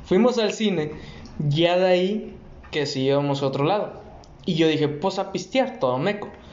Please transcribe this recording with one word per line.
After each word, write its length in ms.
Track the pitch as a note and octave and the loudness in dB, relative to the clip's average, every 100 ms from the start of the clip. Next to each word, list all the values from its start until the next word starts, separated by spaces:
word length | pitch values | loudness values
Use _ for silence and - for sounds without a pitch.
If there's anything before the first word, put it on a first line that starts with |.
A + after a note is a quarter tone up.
| - | 0
Fuimos 320 | F#3 A#3+ A#3 | 4 4 4
al 160 | G#3+ | 0
cine, 380 | - G#3+ F3 D3+ - - - - - | 0 0 0 -4 -8 -14 -16 -12 -4
ya 380 | D3 D3 E3+ F3+ | -2 2 4 4
de 100 | F#3 | 4
ahí 460 | F3+ F#3 G#3+ - - - - - | 4 2 -2 -6 -14 -18 -20 -8
que 140 | D#3+ C#3+ | -4 -2
sí 160 | C#3 C3 | 0 2
íbamos 380 | C#3 C#3+ C#3 | 2 2 0
a 40 | C#3 | -2
otro 180 | C#3 D3 | 0 2
lado. 360 | G#3 F3+ - - - - - - | 0 -2 -10 -18 -20 -20 -8 -2
Y 100 | D#3+ | 2
yo 120 | D#3+ | 4
dije, 180 | D3 D3 | 4 0
pues 320 | D3 F#3+ G3+ | -2 -4 -2
a 120 | F#3+ | -4
pistear, 440 | - - C4 A3+ - | -6 -2 0 0 0
todo 180 | B2+ B2+ | -2 0
meco. 320 | F3 G#3 - - - | -2 -4 -8 -14 -20